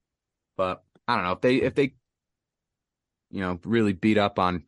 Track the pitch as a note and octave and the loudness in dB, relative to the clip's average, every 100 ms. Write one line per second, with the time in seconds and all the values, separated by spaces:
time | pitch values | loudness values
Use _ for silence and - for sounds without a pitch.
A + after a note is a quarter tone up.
0 | _ _ _ _ _ - F#2 F2 _ _ | _ _ _ _ _ -6 -4 -6 _ _
1 | - A2+ F2+ F#2 B2+ C3 B2+ - C#3+ _ | -4 -2 -2 0 2 2 0 -2 -2 _
2 | _ _ _ _ _ _ _ _ _ _ | _ _ _ _ _ _ _ _ _ _
3 | _ _ _ F#2+ F#2 F2 - A#2 G#2 F2+ | _ _ _ -8 -6 -6 -2 0 0 2
4 | G#2+ G#2 G2+ - F2+ F2 | 2 4 2 0 -2 -2